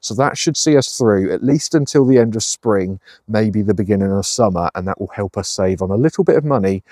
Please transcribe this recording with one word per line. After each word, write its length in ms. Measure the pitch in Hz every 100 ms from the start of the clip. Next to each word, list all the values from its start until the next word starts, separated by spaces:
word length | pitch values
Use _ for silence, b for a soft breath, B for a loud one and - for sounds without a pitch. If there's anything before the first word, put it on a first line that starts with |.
So 140 | -
that 220 | 107 139 -
should 200 | - 147
see 200 | - 147
us 200 | - -
through 360 | 117 101 95
at 100 | 90
least 320 | 123 151 -
until 300 | 160 139 151
the 140 | 131 131
end 180 | 117 110
of 60 |
spring, 580 | - - 117 101 92 95 b b -
maybe 340 | 107 110 104
the 120 | 101
beginning 380 | 101 98 101 98
of 140 | 98 95
summer, 440 | - 110 87 87
and 120 | - 92
that 120 | -
will 80 | 101
help 280 | - 101 -
us 120 | 95
save 340 | - 95 95
on 80 | 95
a 60 | 101
little 280 | 151 -
bit 120 | 180 147
of 80 |
money 380 | 147 135 95 98 _